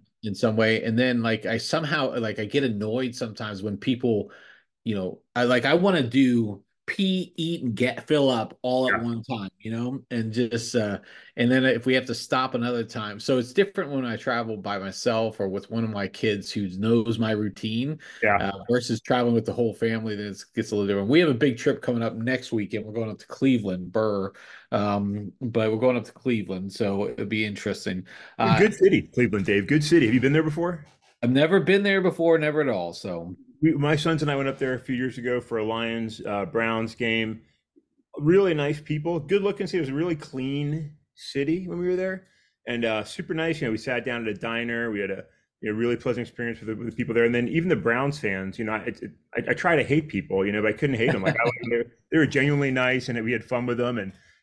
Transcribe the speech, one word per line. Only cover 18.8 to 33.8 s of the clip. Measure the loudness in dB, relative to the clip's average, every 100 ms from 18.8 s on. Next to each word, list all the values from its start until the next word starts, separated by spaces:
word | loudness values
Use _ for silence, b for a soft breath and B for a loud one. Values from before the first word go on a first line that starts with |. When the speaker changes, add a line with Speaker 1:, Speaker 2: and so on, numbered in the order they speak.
| 2 -4
Speaker 1:
traveling | 0 2 4
with | 2 0
the |
whole | 0 -2
family. | 0 -2 -2 -4 -6
Then | -8
it | -10 -10
gets | -6 -2
a | 0
little | 2
different. | 0 4
We | 4
have | 4
a |
big | 4 2 2
trip | 0 -2
coming | -2 -2
up | -2 -2
next | -4 -4 -4
weekend. | -4 -4 -6 -6
We're |
going | -6 -6
up | -8
to | -14
Cleveland, | 0 2 2 2 -4 -4
Burr, | 0 0 0 -4 B B B B
um, | -2 0 0 -2 -4 -8 -8
but | -4 0 0
we're | 2
going | 2 0
up | -4
to |
Cleveland, | -8 -2 -2 -2 -6 -8
so | -2 -2 0 -2
it'll | -4 -4
be | -2 -2
interesting. | -4 -4 -4 -4 -6 -8 B B B
Uh, | 2 6
Speaker 2:
Good | 4 6
city, | 4 4 0
Cleveland, | 0 2 2 2
Dave. | 0 4
Good | 2
city. | 6 4 6
Have |
you | 4
been | 4
there | 4
before? | 2 0 -4 -4 -12 b b b
Speaker 1:
I've | 2
never | 4 6 4
been | 6 4
there | 4 2
before, | 2 2 4 4
never | 4 0
at | 0
all. | 0 -2
So | -6 -8 -8 -8 -14 -18 0
Speaker 2:
We, | 2
my | 4